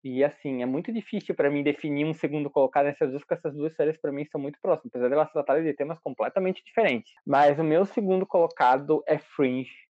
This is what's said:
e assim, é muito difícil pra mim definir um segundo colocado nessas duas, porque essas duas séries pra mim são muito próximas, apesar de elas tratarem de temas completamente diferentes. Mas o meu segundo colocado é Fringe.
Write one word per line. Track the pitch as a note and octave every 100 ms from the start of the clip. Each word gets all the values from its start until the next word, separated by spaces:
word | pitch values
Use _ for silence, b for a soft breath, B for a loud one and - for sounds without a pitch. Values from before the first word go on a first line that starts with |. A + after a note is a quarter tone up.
e | C3+ B2+
assim, | C#3+ - D3 B2+
é | B2
muito | C3+ F3
difícil | A3+ - G#3 -
pra | F3+ C#3+
mim | D3
definir | C#3+ C#3+ D#3 C#3+
um | D3+
segundo | D#3+ D3+ D3 C#3
colocado | - C3 C#3+ C#3+
nessas | C#3 C#3+
duas, | C#3
porque | -
essas | E3+ D#3+
duas | D3 D#3
séries | D#3+ D3+ D#3
pra | D3+
mim | C#3 D3+
são | D3+
muito | C#3 D3
próximas, | G3 D#3 A#2+
apesar | B2+ B2
de |
elas | C#3+ D3+
tratarem | D3+ C#3+ C#3+
de | D#3+
temas | D3 C#3+ E3
completamente | - C3 A2+ G3 F#3 F#3+
diferentes. | _ - G3+ A#2+ - _ -
Mas | C#3 D3 C#3+
o |
meu | D#3+ D#3+
segundo | G3 - G3 F#3
colocado | F#3+ F3+ E3 - B2+ C3+ C#3+ D#3 -
é | D3
Fringe. | _ - C3+ B2+ C3 - _